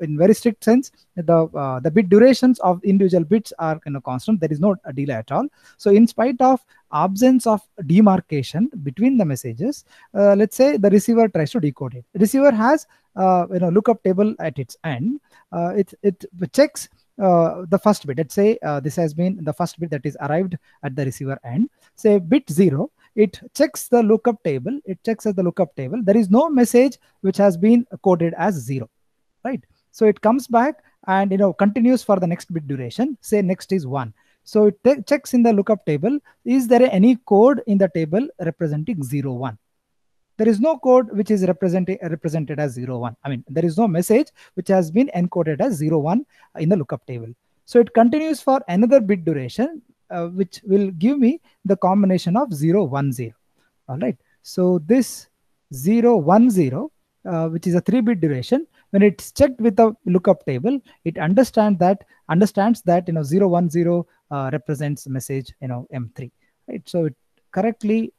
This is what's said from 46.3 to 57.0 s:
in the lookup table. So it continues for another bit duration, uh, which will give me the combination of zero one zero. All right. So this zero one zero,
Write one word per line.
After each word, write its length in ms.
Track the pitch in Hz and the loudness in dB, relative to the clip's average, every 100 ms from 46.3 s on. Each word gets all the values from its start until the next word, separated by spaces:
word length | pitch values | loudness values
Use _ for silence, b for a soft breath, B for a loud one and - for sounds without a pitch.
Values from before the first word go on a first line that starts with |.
| b b - | b b -4
in 120 | 156 | 0
the 60 | 202 | 0
lookup 300 | - 135 - | -2 -10 -10
table. 260 | 123 113 - _ _ - | -14 -14 -18 _ _ 0
So 140 | 240 | 2
it 140 | - | 2
continues 480 | 226 233 302 320 277 | 4 2 2 -2 -4
for 180 | - 269 - | -2 -2 0
another 320 | 180 233 277 | 0 4 4
bit 240 | 196 196 | 4 -2
duration, 600 | 165 147 127 - 294 320 _ _ - | -2 -6 -6 -6 -6 -6 _ _ -12
uh, 180 | 180 170 | -10 -8
which 320 | 185 185 - 196 | -6 -8 -8 -2
will 240 | 202 196 | 0 0
give 280 | 165 220 285 | -2 0 2
me 200 | 240 330 _ _ | 2 0 _ _
the 140 | 196 196 | -4 0
combination 580 | 185 202 196 180 175 220 | 0 2 2 0 0 -2
of 160 | 277 | -2
zero 320 | 147 160 202 | -2 0 0
one 300 | 147 139 139 | 0 -2 -4
zero. 200 | 123 117 _ _ _ _ _ - | -6 -10 _ _ _ _ _ -14
All 120 | 131 | -8
right. 180 | - - _ _ | -6 -8 _ _
So 380 | - - 180 180 | -12 -2 0 0
this 480 | 151 262 - - - _ _ _ - | 0 0 0 -8 -20 _ _ _ -18
zero 440 | 131 156 233 240 214 | -6 0 2 4 2
one 320 | 147 208 247 | 4 4 4
zero, 420 | 185 135 143 294 _ | 2 0 -2 -10 _